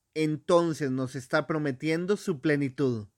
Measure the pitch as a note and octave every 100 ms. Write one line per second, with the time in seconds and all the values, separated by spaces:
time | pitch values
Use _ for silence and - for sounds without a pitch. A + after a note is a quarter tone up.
0 | _ D#3 D#3 D3+ - F3 E3+ D3 C#3+ C3
1 | B2+ C3+ - D#3 D3 D#3+ D3+ C3 D3+ E3
2 | F3+ G3+ - D3 D#3 C#3+ C#3 C3 C3+ A#2
3 | G#2